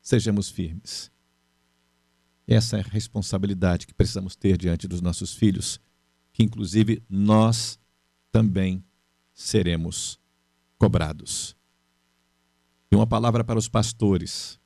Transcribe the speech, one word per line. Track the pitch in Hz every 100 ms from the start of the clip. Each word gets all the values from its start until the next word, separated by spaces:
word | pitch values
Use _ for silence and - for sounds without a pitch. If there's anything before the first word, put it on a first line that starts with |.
Sejamos | - 123 113 101 98
firmes. | - 87 85 - - - _ _ _ _ _ _ _ _ _ _ _ _ _ -
Essa | 113 113 107
é |
a |
responsabilidade | 104 107 - - - 98 101 98 90 87 -
que |
precisamos | _ 90 - 92
ter | - 101 90
diante | 90 85 92
dos | 87
nossos | 87 85 95
filhos, | - 107 92 - - _ _ _ _ _
que | -
inclusive | 110 110 101 104 107 110 -
nós | 98 104 110 110 117 - - _ _ _ _ _
também | 117 110 95 95 92 - _ _ _ _
seremos | _ - 110 87 82 82 - - - _ _ _ _ _ _
cobrados. | 110 - 78 76 - - - _ _ _ _ _ _ _ _ _ _ _ _ _ _
E |
uma | 101 110
palavra | 113 117 117
para | 113 110
os | 107
pastores. | 113 110 - 104 95 82 - - -